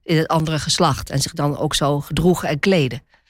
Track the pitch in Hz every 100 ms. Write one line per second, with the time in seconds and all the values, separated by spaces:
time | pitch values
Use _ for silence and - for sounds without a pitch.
0 | - 160 160 160 156 156 - - 170 131
1 | - 139 - 160 147 143 147 - 143 147
2 | 143 147 170 175 170 151 - 185 131 117
3 | - _ _